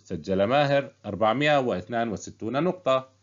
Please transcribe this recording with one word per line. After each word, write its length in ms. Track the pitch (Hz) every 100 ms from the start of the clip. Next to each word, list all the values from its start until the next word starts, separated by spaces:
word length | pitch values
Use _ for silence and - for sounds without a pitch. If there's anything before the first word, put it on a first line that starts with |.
سجل 400 | - 87 78 95
ماهر 480 | 101 139 143 139 123 - 107
أربعمائة 520 | 95 107 120 151 147
واثنان 520 | 123 92 95 117 117
وستون 540 | 92 - - 107 131
نقطة. 460 | 175 180 131 131 131 _